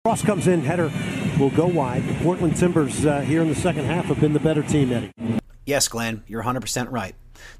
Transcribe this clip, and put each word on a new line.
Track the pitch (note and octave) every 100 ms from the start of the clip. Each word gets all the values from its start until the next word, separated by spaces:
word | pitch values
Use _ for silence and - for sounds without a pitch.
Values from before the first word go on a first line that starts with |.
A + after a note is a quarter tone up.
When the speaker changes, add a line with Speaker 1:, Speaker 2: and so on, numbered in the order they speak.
| A3+
Speaker 1:
Cross | A3
comes | - G3+ C3+
in, | F3
header | C3 F3 D#3+ - - - - -
will | C3+
go | C3+ E3+
wide. | E3 B2+ B2 - -
Portland | D#3 F3+ E3+ -
Timbers, | F3+ E3+ C3+ G#2+ D3+
uh, | C#3+
here | C3+ D#3+
in | D#3+
the | C#3+
second | F3+ D3+ C3
half | E3+ F3+
have | C3
been | D3+ D3
the |
better | D#3+ D3+
team, | C3+ D3 C3
Eddie. | A#2 G2 - A#2 A2 - - -
Speaker 2:
Yes, | C#3 -
Glenn, | A#2 A#2 A2 -
you're | A2
a | A2+
hundred | B2
percent | A2+ C3+ A#2+
right. | B2 F#2+ - - - - -